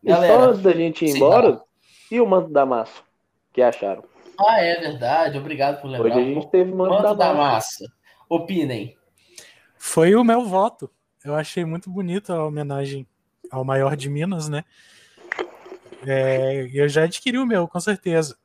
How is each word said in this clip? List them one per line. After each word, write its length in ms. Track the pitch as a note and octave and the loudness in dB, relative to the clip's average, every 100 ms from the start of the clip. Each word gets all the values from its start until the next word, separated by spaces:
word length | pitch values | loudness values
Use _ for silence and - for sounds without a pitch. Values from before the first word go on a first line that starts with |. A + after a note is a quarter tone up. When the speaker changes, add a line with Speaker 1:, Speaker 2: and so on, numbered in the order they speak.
Speaker 1:
E 80 | - | 2
só 60 | F3 | 4
Speaker 2:
Galera, 260 | F3 A#3 B3+ | 6 6 6
Speaker 1:
antes 160 | G3+ | 4
da 100 | F#3+ | 2
gente 320 | E3+ E3 D#3+ | 2 0 0
ir 40 | D#3+ | 0
Speaker 2:
sim, 60 | C#3 | 4
Speaker 1:
embora, 360 | C3+ G#3+ A#3 | 6 6 6
Speaker 2:
fala. 120 | A#2+ - _ _ _ _ | 2 -6 _ _ _ _
Speaker 1:
e 100 | A#3 | 0
o 60 | A3+ | 2
manto 240 | F#3 E3 | 2 2
da 160 | D3 C3+ | 0 2
massa? 340 | A#2+ A2 - | 0 -4 -12
O 520 | _ _ _ _ _ | _ _ _ _ _
que 100 | - | 2
acharam? 400 | B2 A#2 G2 F#2+ - _ - - | 2 2 -6 -8 -12 _ -20 0
Speaker 2:
Ah, 240 | G3+ A3+ | 2 4
é 200 | E3+ E3+ | 2 -2
verdade. 580 | D#3+ C3 A#2+ D3+ D#3+ C#3 | -6 -6 -2 0 0 -4
Obrigado 420 | C#3 C#3+ C#3 C#3+ | -10 -4 -4 -4
por 60 | C3+ | -8
lembrar. 240 | B2+ A2+ | -2 0
Speaker 1:
Hoje 80 | B2 | 0
a 60 | |
gente 260 | B2+ C#3+ D3+ | 0 -4 0
teve 220 | F#3 F3+ | 0 2
manto 180 | F#3 F#3 | 0 0
Speaker 2:
Manto 120 | F#3+ | 2
Speaker 1:
da 120 | G#3+ | 0
Speaker 2:
da 200 | G3+ F3 | 2 0
Speaker 1:
massa. 500 | - C#3+ A2+ - - | 2 0 0 -4 -14
Speaker 2:
massa. 80 | G#2 _ _ _ _ | -18 _ _ _ _
Opinem. 680 | E3 E3+ F#3 C#3+ A#2 A#2+ _ _ _ _ - - _ _ _ | -6 -4 -4 -4 -6 -10 _ _ _ _ -20 -20 _ _ _
Speaker 3:
Foi 400 | - - E3 G#3+ | -4 2 4 6
o 80 | |
meu 200 | A#3+ A#3 | 4 2
voto. 460 | A#3 F#3 G#3+ - - _ _ _ | 0 -2 -2 -4 -20 _ _ _
Eu 120 | C#3+ D3+ | -8 -6
achei 280 | D3+ - | -6 -6
muito 240 | E3 E3 F#3+ | -6 -8 -10
bonita 460 | F#3 F3+ F3+ - | -8 -6 -6 -6
a 100 | E3+ | -6
homenagem 640 | D#3 D3+ D3 C#3 C#3 C#3 C3 _ _ _ - | -6 -6 -8 -6 -8 -10 -16 _ _ _ -12
ao 160 | C3 | -8
maior 300 | C3 C3+ C3+ | -2 0 0
de 160 | D3 C#3 | -2 -6
Minas, 380 | C#3+ E3+ F3+ D3+ | -6 -6 -6 -6
né? 160 | D3 - _ _ _ _ _ F4 - F4+ - - - _ - | -8 -10 _ _ _ _ _ -14 -10 -10 -12 -20 -20 _ -16
É, 640 | C3+ C3+ C3 C3 C3 C#3 B2+ | -4 0 0 0 -2 -4 -6
eu 140 | C3+ D3 | -2 0
já 160 | D3 | 2
adquiri 340 | E3 - C4 B3 | 0 -2 -4 -2
o 80 | C4 | 0
meu, 220 | G#3+ E3+ | 0 -2
com 100 | F3+ | -4
certeza. 580 | G#3 G3+ F#3 E3 D3+ - | -4 -4 0 -2 -2 -8